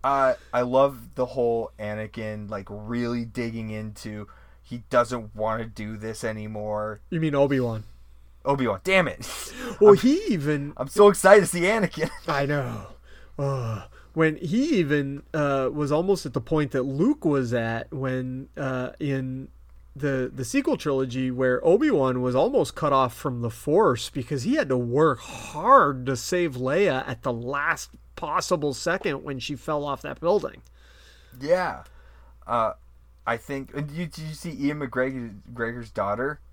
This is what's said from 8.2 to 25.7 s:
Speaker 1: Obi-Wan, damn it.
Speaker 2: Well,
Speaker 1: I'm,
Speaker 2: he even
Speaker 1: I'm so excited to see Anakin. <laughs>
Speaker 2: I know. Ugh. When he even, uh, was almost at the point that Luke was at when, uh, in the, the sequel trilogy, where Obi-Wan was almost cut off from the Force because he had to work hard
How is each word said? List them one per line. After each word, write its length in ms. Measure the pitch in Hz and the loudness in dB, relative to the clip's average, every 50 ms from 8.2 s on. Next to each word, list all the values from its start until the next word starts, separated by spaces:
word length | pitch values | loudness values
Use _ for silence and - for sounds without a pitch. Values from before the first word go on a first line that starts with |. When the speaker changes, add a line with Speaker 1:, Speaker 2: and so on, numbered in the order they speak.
| - - - - - | -20 -20 -20 -6 0
Speaker 1:
Obi-Wan, 360 | 135 143 135 131 113 98 95 - | 0 2 2 2 0 0 -2 0
damn 240 | 185 190 190 175 | 2 4 4 4
it. 220 | 127 80 - 120 - - - - - - - 254 240 202 - | 2 -2 -8 -12 -12 -10 -10 -12 -12 -12 -10 -10 -10 2 8
Speaker 2:
Well, 120 | 208 208 | 10 10
Speaker 1:
I'm, 60 | 202 | 10
Speaker 2:
he 180 | - - 254 294 370 440 403 | 10 8 4 4 4 2 0
even 440 | 226 165 139 147 151 143 143 143 - | 0 0 0 -2 -2 -2 -4 -8 -8
Speaker 1:
I'm 100 | - 131 | -8 -8
so 220 | 143 - 202 208 208 | -4 6 8 8 8
excited 320 | 196 - - 190 202 208 | 8 8 8 10 10 10
to 40 | 180 | 8
see 160 | 160 - 175 | 4 0 0
Anakin. 480 | 170 190 220 226 202 175 - - 160 160 - - | 0 2 2 2 0 -2 -2 -4 -6 -6 -6 -8
<laughs> 80 | - | -4
Speaker 2:
I 200 | - 151 139 143 | -2 -2 0 0
know. 400 | 139 147 143 131 120 113 107 98 - - - - - - - - - - | 0 -2 -2 -2 -4 -6 -10 -12 -14 -18 -20 -20 -20 -20 -20 -20 -16 -8
Ugh. 460 | - 143 139 139 131 120 113 110 98 - - - - - - - | -4 -4 -2 -2 -2 -4 -4 -6 -6 -8 -14 -20 -20 -20 -10 0
When 220 | 160 160 160 156 | 2 2 2 2
he 420 | - - 156 170 233 277 330 311 196 | -2 -4 -2 0 0 2 2 2 2
even, 420 | 165 139 151 147 139 139 139 139 - - | 2 2 2 0 0 -2 -6 -10 -12 -6
uh, 380 | - 156 147 143 139 139 131 127 | -2 -2 0 0 0 0 0 -2
was 200 | - 147 147 139 | -2 -2 -2 0
almost 340 | 147 156 180 190 202 180 - | 0 0 2 2 0 0 -2
at 80 | 151 - | -6 -6
the 80 | - | -6
point 300 | 113 - 160 156 151 135 | -4 0 0 0 0 0
that 100 | - 135 | 0 -2
Luke 420 | 123 143 135 139 180 254 302 - - | -2 -2 0 2 2 2 2 2 0
was 300 | 165 143 139 127 117 120 | 2 2 2 0 0 -2
at 400 | 120 113 113 113 113 - - - | -2 -2 -2 -4 -4 -6 -8 -8
when, 560 | 135 135 131 127 127 127 127 127 131 139 - - | -6 -4 -2 -2 -4 -4 -6 -8 -10 -12 -14 -10
uh, 360 | - 139 131 131 127 127 - - - | -6 -6 -4 -4 -4 -6 -8 -8 -6
in 500 | - 143 135 135 135 131 131 131 135 - - - - - - - - - - | -4 -2 -2 -2 -4 -6 -8 -10 -10 -14 -18 -20 -20 -20 -20 -20 -20 -20 -12
the, 360 | 135 143 143 135 131 127 - - | -4 -2 -2 0 0 -2 -4 -4
the 100 | 127 127 | -8 -8
sequel 320 | - - 277 269 339 277 | 0 0 0 2 2 -2
trilogy, 540 | - - 151 139 131 135 131 117 131 131 127 | 0 0 -2 0 0 0 -2 -2 -2 -2 -2
where 340 | 127 123 131 127 127 123 - | 0 0 2 2 2 4 4
Obi-Wan 600 | 160 175 220 302 302 240 151 131 131 127 127 127 | 4 4 6 4 4 4 4 2 2 2 0 0
was 100 | 127 123 | 0 2
almost 400 | 131 151 233 285 240 156 - - | 2 2 4 2 2 0 0 -2
cut 200 | - 165 147 139 | -4 0 2 4
off 200 | 135 131 123 - | 4 2 2 -2
from 260 | - - 147 127 120 | -6 -6 -6 -4 -4
the 100 | 117 117 | -4 -6
Force 580 | 113 - - 147 151 190 220 165 123 113 - - | -6 -6 -2 2 4 4 6 4 2 0 -4 -8
because 320 | - 143 120 - 151 135 | -8 -8 -6 -4 -4 -4
he 140 | 120 202 269 | 0 0 0
had 140 | 320 - 135 | 0 2 2
to 80 | 131 | 0
work 420 | 123 123 117 120 143 160 156 131 - | 0 0 0 2 4 4 4 2 0
hard 880 | - - - - - - - 151 170 233 | -6 -14 -14 -14 -14 -10 -8 -2 6 8